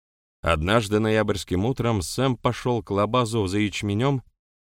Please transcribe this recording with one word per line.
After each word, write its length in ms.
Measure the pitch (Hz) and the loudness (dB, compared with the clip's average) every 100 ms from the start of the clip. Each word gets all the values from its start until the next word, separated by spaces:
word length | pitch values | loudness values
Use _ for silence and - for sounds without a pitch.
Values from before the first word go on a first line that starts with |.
| _ _ _ _ | _ _ _ _
Однажды 580 | - 80 82 117 101 104 | -2 0 2 2 2 0
ноябрьским 680 | 110 110 104 98 - 90 110 | 2 2 2 -2 -2 -2 0
утром 360 | 131 117 107 | 0 0 0
Сэм 360 | 82 - 135 120 | -2 -2 -2 0
пошел 460 | 127 113 127 120 | -2 -2 -2 -2
к 80 | - | -2
лабазу 560 | 101 104 127 113 117 95 | 0 2 2 0 0 0
за 120 | 104 | 0
ячменем 640 | 104 - 104 101 135 135 - _ _ _ | -2 -2 -2 0 0 0 -4 _ _ _